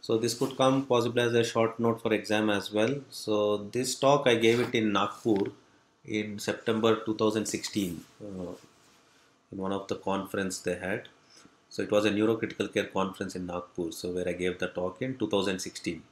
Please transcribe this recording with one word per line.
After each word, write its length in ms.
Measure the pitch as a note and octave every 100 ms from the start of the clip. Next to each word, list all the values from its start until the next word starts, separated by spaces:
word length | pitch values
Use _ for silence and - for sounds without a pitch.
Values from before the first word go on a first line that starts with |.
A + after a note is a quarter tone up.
So 160 | - A#2
this 160 | A#2
could 220 | - B2+ -
come 300 | C3 C3+ C3+
possibly 360 | B2 A#2 A#2
as 120 | A#2+
a 80 | A#2+
short 380 | A2+ A#2 A2+ -
note 200 | A#2 A2+
for 120 | A2+
exam 360 | G#2+ G2+ G#2+ G#2+
as 240 | G2+ F#2+
well. 220 | G#2 A2+ C#3 C3
So 460 | - - G#2+ G#2 G#2 G2+
this 240 | A#2+ B2+ -
talk 320 | C3+ C#3+ B2
I 80 | A#2
gave 240 | A2+ A#2+
it 120 | A#2+
in 200 | A#2+ G#2+
Nagpur 580 | G2+ G#2 - A#2+ G2+ G2+ - _ _ _ _
in 340 | - G#2+ G#2 G#2
September 560 | - G#2 - A2 A2+ A2
two 120 | - G#2+
thousand 300 | A2 A2 G#2
sixteen, 580 | G2+ - A2 F#2+ D#2+ - _
uh, 280 | G#2+ F#2+ F2+ - - _ _ _ _ _ _ _ _
in 80 | G2
one 140 | F#2+
of 160 | G2 -
the 80 | F#2+
conference 640 | - G2 F#2+ G2+ F#2+ F#2
they 160 | - F2+
had. 320 | F#2 G#2+ - _ _ - - _ _
So 120 | -
it 80 | G2
was 140 | G#2
a 80 | G#2
neurocritical 600 | G2+ A2 A2 G#2 - G2+
care 180 | - G2 G2+
conference 360 | F#2+ F#2 G2
in 120 | F2+ F2+
Nagpur, 440 | F2 - - E2+
so 200 | D#2+ F2+
where 180 | F2+ F2+
I 60 | F2
gave 140 | F2+ F2+
the 80 | F2+
talk 340 | - F#2 -
in 160 | C3 B2+
two 100 | G#2
thousand 300 | G2+ G2 F#2+
sixteen. 460 | F#2+ - - D#2+ -